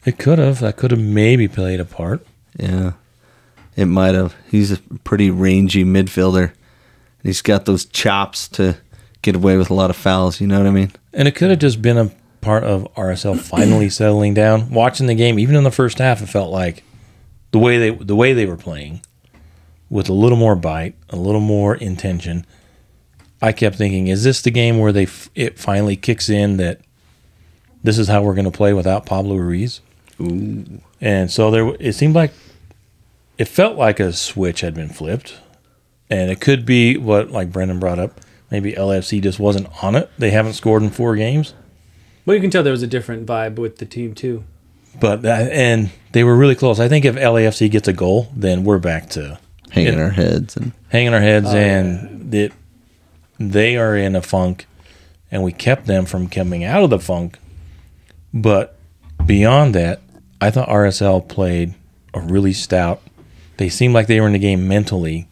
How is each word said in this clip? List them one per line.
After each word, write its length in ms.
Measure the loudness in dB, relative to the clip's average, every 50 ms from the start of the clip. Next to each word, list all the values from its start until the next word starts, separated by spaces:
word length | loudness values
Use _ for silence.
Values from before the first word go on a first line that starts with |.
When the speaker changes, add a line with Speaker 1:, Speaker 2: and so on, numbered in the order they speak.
| _
Speaker 1:
It 140 | -4 -4 -2
could 200 | 0 2 2 4
have. 200 | 4 2 0 0
That 160 | -2 -4 -2 -2
could 140 | 0 0
have 80 | 0 0
maybe 480 | 0 0 2 2 4 4 4 4 2 0
played 320 | -2 -4 -4 -4 -4 -4
a 60 | -6
part. 400 | -8 -10 -10 -6 -6 -6 -6 -8 _ _ _ _ _ _ -8
Speaker 2:
Yeah, 360 | -6 -4 -2 -2 -2 -4 -6 -8 _ _ _ _ _ _ _ _ _ _ _ _ _ -16 _
it 100 | 0 0
might 300 | 2 2 2 2 2 2
have. 200 | 2 0 -2 -6 -12 -12 -2
He's 220 | 0 0 2 2
a 60 | -2 -6 _ -14 -18 -16 _
pretty 260 | -4 0 2 2 2
rangy 520 | 2 2 2 2 4 4 2 2 2 2 2
midfielder. 680 | 2 2 2 0 0 0 0 2 2 2 2 0 0 -4 _ _ _ _ _ _ _ _ _ _ _ _ _ _
He's 180 | -6 -6 -4
got 240 | 0 0 0 0 2
those 200 | 0 0 0 -2
chops 600 | _ _ -2 -2 0 0 0 -2 -4 -8 -14 -14 -14
to 280 | -4 -2 0 0 0 -2 _ _ -20 -20 -20 _ _ _
get 140 | -2 -2 0
away 220 | 2 2 4 4 4
with 120 | 2 2
a 40 | 2
lot 160 | 2 2 0
of 60 | 0
fouls, 440 | -2 0 0 0 2 2 0 0 -2
you 60 | -2 0
know 100 | 2 2
what 80 | 2 2
I 40 |
mean? 200 | 2 2 0 0 -4 -10 _ _ -2
Speaker 1:
And 140 | 0 0 0
it 60 | 2
could 140 | 2 2 2
have 80 | 2 2
just 220 | 2 0 0 0
been 160 | 0 0 2 2
a 140 | 0 0 -2 _ _ _ _ _
part 220 | -4 -2 0 0 0
of 240 | 0 -2 -2 -4 -8 _
R 140 | -6 -4 -4
S 140 | -4 -4 -4
L 100 | -4 -4
finally 540 | -4 -6 -6 -2 2 2 4 4 4 2 0
<clears throat> 100 | 0 0
settling 340 | 2 2 2 2 2 2 2
down. 360 | 2 4 4 4 2 0 0
Watching 360 | 0 2 2 2 2 0 -2 0
the 80 | 2
game, 220 | 2 2 2 2 2
even 160 | 2 2 4
in 80 | 4 4
the 80 | 2
first 260 | 2 2 0 0 0 0
half, 220 | 0 0 0 0
it 60 | -4 -4
felt 240 | -4 -4 -4 -2
like 320 | -4 -4 -4 -4 -6 -8 _ _ _ -20 -20 -20 _ _ -20 -20 -20 -20 _ _
the 80 | 2 2
way 180 | 4 4 4 2
they, 120 | 2 0
the 240 | -2 -4 -4 -2 0
way 180 | 2 4 4 4
they 120 | 2 0
were 120 | -2 -4 -8
playing, 440 | -10 -12 -12 -12 -12 -14 -14 -16 -18 _ _ _ _ _ _ -20 -20 -20 _ _ _ _ _ _ _ _
with 200 | -4 -4 -2 0
a 40 | 2
little 240 | 4 4 4 4 4
more 180 | 4 4 2
bite, 400 | 2 0 -4 -4 -4 -8 -8 -12 _ -18 _
a 60 | -10
little 260 | -6 -2 -2 0 0
more 340 | 0 0 0 0 0 0 -2
intention. 680 | -2 -4 -8 -8 -6 -6 -6 -6 -4 -6 -6 -8 -8 -8 _ _ _ _ _ _ _ _ _ _ _ _ _ _ _ _ _ _ _
I 100 | -2 -2
kept 240 | 0 0 -2 -2 0
thinking, 320 | 0 -2 -2 0 -2 -2 -2
"Is 160 | -2 0 0
this 180 | 0 0 0
the 100 | -2 -2
game 260 | 0 0 0 2 2 2
where 140 | 2 2
they 120 | 2 2 0
f-, 260 | -2 -4 -12 -20 -18 _
it 220 | -6 -6 -6 -6 -8
finally 360 | -6 -4 -2 -2 0 -2 -2
kicks 340 | -4 -2 -4 -4 -4 -2 -2
in 280 | 0 0 2 0 0 0
that 240 | -2 -4 -4 -8 _ _ _ _ _ _ _ _ _ _ _ _ _ _ _ _ _ _ _ _ -2
this 140 | -2 0 0
is 100 | 0 2
how 140 | 2 2
we're 120 | 2 0 0
gonna 160 | 0 -2 -4
play 220 | -2 0 0 2 2
without 320 | 2 0 0 -2 -2 -4 -4
Pablo 280 | -4 -4 -4 -2 -2 -4
Ruiz?" 440 | -2 -2 -2 -4 -4 -6 -8 -12 _ _ _ _ _ _ _ _
Speaker 2:
Ooh. 440 | -8 -6 -6 -6 -6 -8 -8 -10 -12 -14 -18 -20 -20 _ _ _
Speaker 1:
And 280 | -2 -2 0 0 0 -2
so 220 | 0 0 2 2
there, 240 | 4 2 0 0 -4 -4
it 140 | -6 -6 -2
seemed 220 | 0 2 2 4
like, 160 | 4 2 0 -2 _ _ -20 _ _ _ -20 _ _ _ _ _ _ _ _ _ _ _ _ _ -6
it 80 | -6 -4
felt 280 | 0 0 0 0 2 0
like 220 | 0 0 0 0
a 140 | -2 -4 -4
switch 480 | -6 -8 -8 -6 -4 -4 -4 -4 -4
had 120 | -6 -8 -8
been 140 | -8 -12 -12
flipped. 460 | -12 -12 -10 -8 -8 -8 -10 -12 -20 -20 _ _ _ _ _ _ _ _ _ _ _ _ _ _
And 220 | -4 -4 -2 -4
it 80 | -4 -2
could 260 | 0 0 0 0 2
be 300 | 0 2 4 4 2 2 0
what, 340 | 0 0 0 0 0 -2
like 200 | -4 -6 -6 -6
Brendan 280 | -4 -4 -4 -4 -4 -4
brought 200 | -2 -4 -2 -2
up, 220 | -4 -6 -8 -14 -20 _ _ _ _ _
maybe 280 | -8 -6 -6 -6 -6 -4
L 140 | -4 -2
A 60 | -2 -2
F 60 | -4
C 140 | -4 -4 -2
just 200 | -2 -2 -2 0
wasn't 280 | 0 0 0 0 -4 -8 -12 -8 -4
on 120 | -2 0
it. 140 | 0 -2 -4 _ -4
They 140 | -2 0
haven't 220 | 2 2 0 0 -4
scored 300 | -4 0 2 2 2 2
in 60 | 0
four 260 | -4 -4 -2 -2 -2 -2
games. 360 | -2 -2 -2 -2 -2 -4 -8 -20 -20 _ _ _ _ _ _ _ _ _ _ _ _
Speaker 3:
Well, 100 | 0 0
you 60 | 0
can 80 | 0 0
tell 140 | 0 2 0
there 80 | 0
was 100 | 0 -2 -4
a 40 | -4
different 380 | -6 -6 -6 -6 -10 -12 -8 -6
vibe 300 | -6 -4 -4 -6 -6 -6
with 200 | -8 -8 -8 _
the 80 | -18
team, 300 | -14 -12 -10 -10 -10 -10
too. 300 | -8 -8 -6 -6 -6 -10 -16 -20 _ _ _ _ _ _ _ _ -2
Speaker 1:
But 220 | 0 0 0 0 0
that, 280 | -2 0 0 0 -2
and 380 | 0 0 2 2 2 2 0 -2 -6 -12 _ _ 0
they 100 | 2 4
were 120 | 6 6 6
really 180 | 6 4 4
close. 240 | 4 2 0 2 2
I 80 | 2 2
think 160 | 2 4 2
if 120 | 2 0 2
L 200 | 0 2 4 4
A 80 | 2
F 100 | 2 2
C 120 | 2 0 2
gets 180 | 2 2 0 0
a 40 | -2
goal, 360 | 0 0 0 2 0 0 -2 -8
then 280 | -4 -2 -2 0 0 2
we're 160 | 0 0 0
back 300 | 0 -2 -4 -4 -8 -10
to 260 | -12 -10 -10 -12 -14 -16 _ _ -20 -20 _ -4
Speaker 2:
Hanging 220 | 0 2 2 2 2
Speaker 1:
it, 40 | 0
Speaker 2:
our 120 | 0 0
heads 440 | 0 0 0 0 0 -2 -2 -4 -8
and 160 | -8 -8 -8 -10 _ -16 _
Speaker 1:
hanging 240 | 0 0 2 2 2
our 60 | 4
heads, 280 | 4 4 4 4 2 2
Speaker 3:
Oh, 80 | 2 2
Speaker 1:
and 760 | 2 2 2 2 0 0 -2 -4 -8 -12 -16 -16 -12 -6 -2
Speaker 3:
yeah. 100 | -2 -2
Speaker 1:
it, 100 | -2 -4 _ _ _ _ _ _ _ _ _ _ _ _ _ _ _ _ _
they 380 | -8 -2 0 2 2 2 2
are 220 | 0 0 0 0 0
in 180 | 0 0 0
a 60 | -2
funk, 440 | -2 -2 -2 0 0 0 -2 -6 -10 _ _ _ _ _ -20 _ -20 _ _ _ _ _
and 140 | -6 -4 -4
we 80 | -4
kept 360 | -6 -4 0 0 0 0 0 -2
them 180 | 0 0 0
from 240 | -2 -4 -6 -6 -6
coming 340 | -4 -4 -4 -4 -4 -6 -6
out 200 | -2 0 2 2
of 60 | 2
the 100 | 2 0
funk. 380 | -2 -4 -4 -4 -4 -8 -10 -14 -20 -20 -20 -20 -20 -20 -20 -20 -20 -20 _ _ _ _ -20 -20 -20 _ -8
But 440 | -2 2 2 2 2 2 -2 -10 _ -20 _ _ _ _ -20 -8 -4 0
beyond 500 | 2 4 4 4 4 4 4 4 4 2
that, 260 | 2 0 0 -2 -6 _ _ _ -20 _ _ _ _
I 120 | -2 0
thought 180 | 0 0 -2 0
R 160 | 2 2 2
S 160 | 2 0 0
L 180 | 0 2 2 0
played 520 | -2 -4 -6 -4 -2 -2 0 -2 -2 -4 -6 _ _ _ _ _ _ _ -12
a 60 | -10
really 340 | -6 -2 -2 0 0 0 -2
stout. 480 | -2 -4 -2 0 0 0 0 -4 -6 _ -20 _ _ -20 -20 -20 -20 -20 -20 _ -6
They 120 | -6 -6
seemed 240 | -2 0 0 4 4
like 120 | 4 4 4
they 120 | 2 4
were 60 | 4 4
in 60 | 2
the 60 | 2
game 280 | 2 2 2 2 0 0
mentally 600 | 0 0 0 0 -2 -4 -2 -4 -4 -6 -8 _